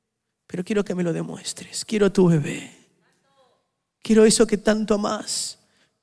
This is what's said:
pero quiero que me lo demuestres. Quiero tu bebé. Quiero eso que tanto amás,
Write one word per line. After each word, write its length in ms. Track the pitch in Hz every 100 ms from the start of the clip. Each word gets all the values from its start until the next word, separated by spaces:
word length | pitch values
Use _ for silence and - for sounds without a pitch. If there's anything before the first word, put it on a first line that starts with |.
| _ _ _ _ _
pero 160 | 175
quiero 200 | 180 202
que 120 | 196 180
me 80 |
lo 100 | 175
demuestres. 720 | 165 165 165 - - - - -
Quiero 260 | 214 196
tu 160 | 196 175
bebé. 480 | 160 - - - - _ _ _ _ _ _ _ _ _ _ _ _
Quiero 240 | - 220 220
eso 220 | - 220
que 100 | 196
tanto 380 | - 214 220 202
amás, 640 | 208 214 - - - - _ _ _ _